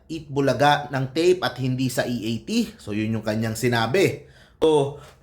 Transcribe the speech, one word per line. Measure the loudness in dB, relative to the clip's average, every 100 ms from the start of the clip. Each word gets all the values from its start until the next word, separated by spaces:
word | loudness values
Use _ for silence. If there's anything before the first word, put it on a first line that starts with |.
Eat | _ -12 -6
Bulaga | -2 0 2 4 2 0
ng | -4 -4 2
tape | 2 4
at | 0 -2
hindi | -4 -2 -2
sa | -2
E | -2 -2 -4
A | -6
T? | -2 -2 -2 -6
So, | -6
yun | -4 -2 -2
yung | -2
kanyang | -2 -2 0
sinabi. | 0 2 2 2 2 0 -14 -20 -20 _
So, | 2 4 0 -6 -20 -20